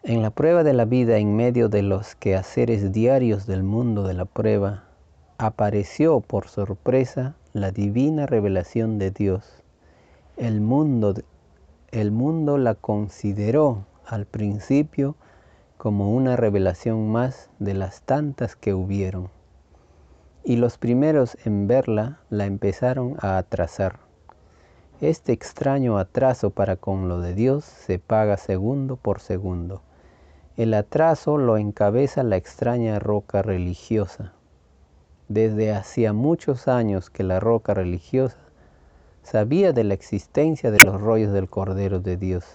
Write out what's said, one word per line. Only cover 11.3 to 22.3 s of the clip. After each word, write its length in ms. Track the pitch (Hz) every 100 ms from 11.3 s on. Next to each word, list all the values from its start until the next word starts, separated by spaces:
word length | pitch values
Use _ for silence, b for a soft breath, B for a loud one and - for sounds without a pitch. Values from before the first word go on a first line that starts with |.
| _ _ _ _ _ _
el 220 | 113 104
mundo 440 | 110 139 160 151 143
la 180 | 123
consideró 1120 | 107 - 104 104 - 107 98 104 135 151 110 98 _ -
al 200 | 110 104
principio 880 | 107 104 104 - 139 151 - 139 151 b b b b b _
como 380 | 110 101 101
una 220 | 120 131 123
revelación 760 | 117 98 95 87 120 110 107
más 400 | 110 127 131 - _
de 160 | 98
las 280 | 98 92 -
tantas 520 | - 135 151 135 113
que 200 | - -
hubieron, 540 | 95 92 98 95 95 90 - _ _ _ b b b b b b _
y 120 | - 120
los 220 | 120 -
primeros 580 | 120 123 151 151 123 -
en 220 | - 101 101
verla 540 | 127 127 107 113 147 _